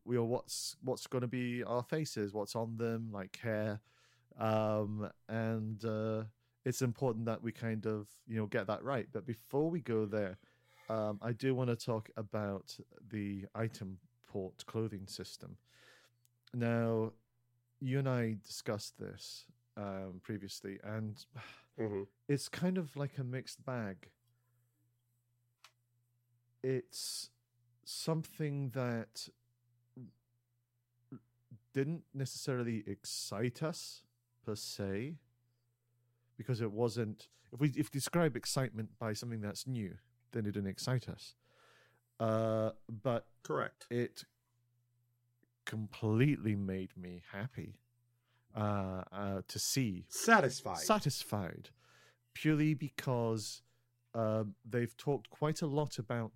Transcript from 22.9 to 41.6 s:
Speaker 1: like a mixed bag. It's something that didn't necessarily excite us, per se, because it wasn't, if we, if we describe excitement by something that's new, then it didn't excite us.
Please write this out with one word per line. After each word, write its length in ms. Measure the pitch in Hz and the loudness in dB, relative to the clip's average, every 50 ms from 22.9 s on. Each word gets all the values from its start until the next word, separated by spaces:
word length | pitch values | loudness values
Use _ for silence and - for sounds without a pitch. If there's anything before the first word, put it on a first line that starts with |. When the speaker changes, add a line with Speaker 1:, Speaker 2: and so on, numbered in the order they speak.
| - 139 | -2 -4
Speaker 1:
like 200 | 143 139 - 139 | -4 -2 -2 -4
a 60 | 131 | -4
mixed 400 | 123 127 131 - - - - - | -4 -4 -6 -6 -8 -12 -10 -6
bag. 440 | 135 127 120 110 98 92 - - - - _ _ _ _ _ _ _ _ _ _ _ _ _ _ _ _ _ _ _ _ _ _ _ _ _ _ _ _ _ - - _ _ _ _ _ _ _ _ _ _ _ _ _ _ _ _ _ _ | -4 -2 -2 -2 -2 -4 -6 -12 -20 -20 _ _ _ _ _ _ _ _ _ _ _ _ _ _ _ _ _ _ _ _ _ _ _ _ _ _ _ _ _ -20 -20 _ _ _ _ _ _ _ _ _ _ _ _ _ _ _ _ _ _
It's 680 | - 131 131 127 - - - - - - - - - - _ _ _ _ _ _ _ _ _ _ _ | 0 2 2 2 0 -4 -8 -8 -6 -6 -6 -6 -8 -10 _ _ _ _ _ _ _ _ _ _ _
something 840 | - - - - 160 160 160 156 - - - 156 147 143 143 139 127 | -10 -8 -4 0 0 0 0 0 -4 -6 -4 -2 -2 0 -2 -2 -2
that 580 | 117 131 123 123 117 113 107 - - - - - - _ _ _ _ _ _ _ _ _ _ _ _ 135 127 - - _ _ _ _ _ _ _ _ _ _ _ _ _ _ _ _ _ _ _ 131 - - _ _ _ _ _ - - _ _ - | 0 0 0 0 0 0 -2 -4 -8 -12 -12 -12 -14 _ _ _ _ _ _ _ _ _ _ _ _ -18 -16 -16 -18 _ _ _ _ _ _ _ _ _ _ _ _ _ _ _ _ _ _ _ -18 -18 -18 _ _ _ _ _ -20 -20 _ _ 0
didn't 300 | 135 135 147 170 160 - _ - | 2 2 2 0 -4 -6 _ -6
necessarily 720 | 135 135 - - - - 147 131 123 120 117 113 107 - | -4 -4 -4 -4 -4 -2 0 0 0 0 0 0 -2 -2
excite 800 | - 101 - - - - - - - 104 98 120 127 - - 160 | -4 -6 -6 -6 -8 -6 -6 -6 -4 -2 0 0 0 0 0 -2
us, 400 | 160 170 - - - - - - _ _ _ _ _ _ _ _ | -2 -2 -4 -8 -12 -12 -16 -18 _ _ _ _ _ _ _ _
per 100 | 117 107 | -6 -6
se, 600 | 101 - - - - 101 98 98 101 123 147 165 151 - _ _ _ _ _ _ _ _ _ _ _ _ _ _ _ _ _ _ _ _ _ _ - | -4 -6 -6 -4 -4 -2 -2 0 -2 -2 -4 -6 -10 -14 _ _ _ _ _ _ _ _ _ _ _ _ _ _ _ _ _ _ _ _ _ _ -8
because 240 | 113 - 123 107 | -2 -2 0 0
it 100 | 117 107 | 0 0
wasn't, 580 | 101 107 120 117 101 120 113 107 107 - - - _ _ _ - - | 2 2 2 2 2 2 0 -2 -4 -6 -12 -20 _ _ _ -16 0
if 60 | 123 | 2
we, 100 | 147 151 | 4 4
if 180 | 117 143 151 - | 4 2 0 0
we 60 | - 139 | 0 -2
describe 360 | - - - 175 170 151 120 | -2 2 4 4 4 4 4
excitement 540 | 117 - - - 139 131 117 - 107 110 107 - - | 0 -2 0 0 0 0 0 0 -4 -6 -6 -6 -4
by 140 | 120 110 107 | -2 -2 -2
something 280 | - - 120 117 110 | -2 -2 -4 -4 -2
that's 240 | 104 104 - - - 131 | -2 -4 -4 -4 -4 -4
new, 280 | 131 117 104 90 87 - - _ _ _ _ _ | -2 -2 -2 -4 -6 -10 -16 _ _ _ _ _
then 140 | - 120 104 | -4 -2 0
it 60 | 104 98 | 0 0
didn't 160 | 104 98 98 | 0 0 0
excite 380 | 95 - - 131 127 120 - - | -2 -2 0 2 2 2 2 -2
us. 260 | - - - - - _ _ _ _ - | -6 -8 -12 -16 -18 _ _ _ _ -20